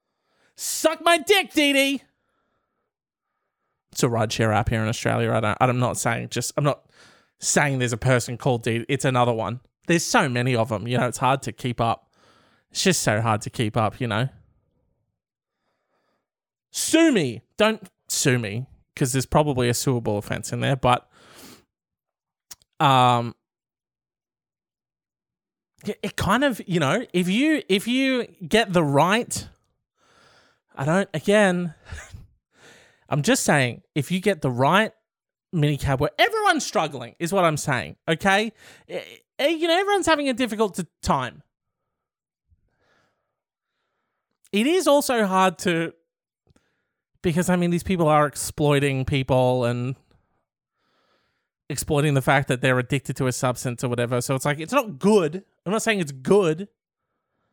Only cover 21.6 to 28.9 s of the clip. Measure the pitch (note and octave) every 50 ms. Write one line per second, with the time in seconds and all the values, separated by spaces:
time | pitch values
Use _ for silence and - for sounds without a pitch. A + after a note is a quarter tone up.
21.6 | _ _ _ _ _ _ _ _ _ _ _ _ _ _ _ _ _ - - -
22.6 | _ _ _ - D#3+ C#3 C3 B2+ B2+ B2 B2 A#2+ A#2+ A#2 - _ _ _ _ _
23.6 | _ _ _ _ _ _ _ _ _ _ _ _ _ _ _ _ _ _ _ _
24.6 | _ _ _ _ _ _ _ _ _ _ _ _ _ _ _ _ _ _ _ _
25.6 | _ _ _ _ - G3+ - - - G3+ - - - F3 G3+ B3 C#4+ C#4+ A3 -
26.6 | - - E3 F3 D3 C3 E3 A#3 B3+ - - F3+ F3+ F3+ F#3+ A3+ C#4 D#4 D#4 C#4
27.6 | - - F#3 G3+ - A#3 B3 C4 C4+ C4 C4 B3 A3 - - - F#3 D3 - A3
28.6 | A#3 G3+ E3+ F3+ D#3+ C#3+